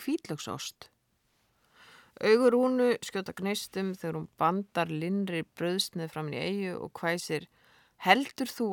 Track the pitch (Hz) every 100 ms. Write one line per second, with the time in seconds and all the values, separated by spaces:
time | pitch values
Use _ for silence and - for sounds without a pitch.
0 | - 311 - 151 - 123 - - - _
1 | _ _ _ _ _ _ _ _ - -
2 | _ - 208 226 254 240 254 254 247 -
3 | - 196 190 - 196 202 - 190 190 185
4 | 165 160 160 - 160 185 202 170 165 156
5 | 165 196 190 165 - - 170 185 - 175
6 | 160 156 151 123 160 202 190 175 - -
7 | 170 175 - 151 175 _ _ _ _ _
8 | 185 220 277 - 254 - 220